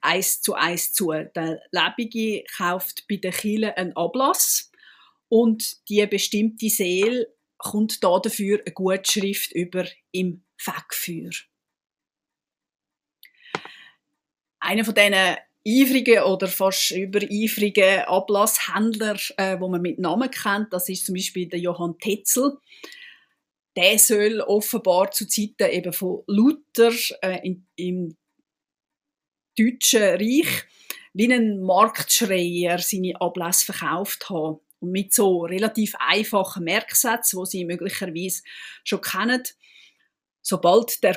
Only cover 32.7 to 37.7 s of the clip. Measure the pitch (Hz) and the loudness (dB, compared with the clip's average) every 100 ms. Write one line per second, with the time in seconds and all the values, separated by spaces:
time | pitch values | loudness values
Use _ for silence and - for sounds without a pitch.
32.7 | 175 - 190 185 - 175 180 170 - - | 0 -2 -2 -4 -2 -4 -2 0 0 0
33.7 | - 156 165 202 - - 175 156 156 _ | -4 -4 -4 -4 -8 -6 -4 -4 -6 _
34.7 | _ 180 190 196 - 196 175 170 185 214 | _ -4 -4 0 2 4 2 -2 -2 -2
35.7 | 220 208 - 151 196 214 202 190 190 165 | 0 -2 -2 0 0 2 0 -2 -4 -2
36.7 | 208 - - 240 226 - 185 190 190 170 | -2 0 0 0 0 -2 -2 -6 -6 -6